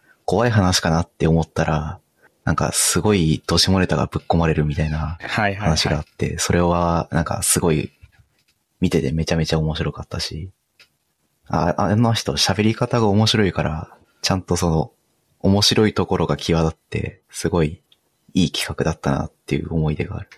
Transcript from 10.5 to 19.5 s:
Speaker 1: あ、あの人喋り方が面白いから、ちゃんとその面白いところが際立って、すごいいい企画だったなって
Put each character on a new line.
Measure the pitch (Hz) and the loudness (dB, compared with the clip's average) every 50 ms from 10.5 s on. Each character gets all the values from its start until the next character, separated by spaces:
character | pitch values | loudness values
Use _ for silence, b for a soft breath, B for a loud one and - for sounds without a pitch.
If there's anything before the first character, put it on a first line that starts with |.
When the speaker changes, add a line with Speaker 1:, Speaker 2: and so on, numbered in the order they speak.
| - _ _ _ _ - - _ _ _ _ _ _ _ _ _ _ _ _ - | -16 _ _ _ _ -20 -20 _ _ _ _ _ _ _ _ _ _ _ _ -4
Speaker 1:
あ、 | - 80 80 87 85 | -2 0 0 0 0
あ | - 101 82 104 | 0 0 2 2
の | 110 117 113 | 2 2 2
人 | 113 - - - 69 | 2 0 -2 -4 -2
喋 | 73 - - 95 104 | 0 0 0 0 2
り | 104 110 110 | 0 0 0
方 | - 123 - - 123 | 0 -2 -2 0 2
が | 113 104 | 2 4
面 | 98 104 110 | 4 4 4
白 | 107 - 110 104 | 2 2 2 2
い | 90 | 2
か | - - 78 | 0 -2 -4
ら、 | 80 78 80 85 - - - _ _ _ _ | -4 -4 -6 -10 -12 -16 -20 _ _ _ _
ち | - - | -4 -2
ゃ | 98 | -2
ん | 92 | -2
と | 87 - 90 | -2 -2 -2
そ | 85 92 85 | 0 0 2
の | 80 80 69 - _ _ _ _ _ _ _ _ _ _ | 2 0 0 -2 _ _ _ _ _ _ _ _ _ _
面 | - 98 98 101 | 2 2 4 4
白 | 101 - 123 113 110 104 | 4 2 4 4 4 4
い | - | 2
と | - 92 | 0 0
こ | - 95 90 | 0 0 0
ろ | 85 71 | 0 0
が | 73 | -2
際 | - - - 85 80 | -2 0 0 2 2
立 | 82 80 - | 2 0 -2
っ | _ | _
て、 | _ _ - - - - - - _ _ | _ _ -8 -6 -6 -8 -10 -14 _ _
す | - - - 85 | -10 -6 -4 -2
ご | 87 87 80 | 0 0 0
い | 73 87 - _ _ _ _ _ _ _ _ _ _ | 0 -2 -6 _ _ _ _ _ _ _ _ _ _
い | - 92 90 | 0 0 0
い | 76 | 0
企 | - - - - - - | 0 -4 -6 -6 -4 -2
画 | - | -2
だ | 80 | -2
っ | 80 - | -2 -2
た | - 76 | -2 -2
な | 69 - - | -2 -2 -2
っ | 78 _ _ _ | -6 _ _ _
て | - | -4